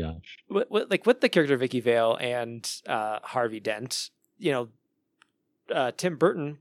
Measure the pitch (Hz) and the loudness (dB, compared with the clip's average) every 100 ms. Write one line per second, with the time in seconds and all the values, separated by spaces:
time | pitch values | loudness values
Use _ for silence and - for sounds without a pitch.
0 | 160 165 - - - 196 - 208 - 190 | -6 -8 -14 -20 -4 -2 0 -2 0 2
1 | - 247 160 180 143 131 127 123 117 117 | 2 2 4 4 4 2 0 0 2 4
2 | 113 113 123 123 117 117 - - - 120 | 4 2 -2 -4 -4 -8 -10 -10 -4 -4
3 | 107 107 - 131 120 110 104 107 127 - | -2 -6 -4 -2 -2 -2 -6 -6 -6 -8
4 | - _ _ - 165 131 117 _ _ _ | -8 _ _ -6 -2 -2 -4 _ _ _
5 | _ _ _ _ _ _ - 156 123 - | _ _ _ _ _ _ -4 -2 0 -2
6 | 180 147 165 208 147 151 | -4 2 2 2 -4 -8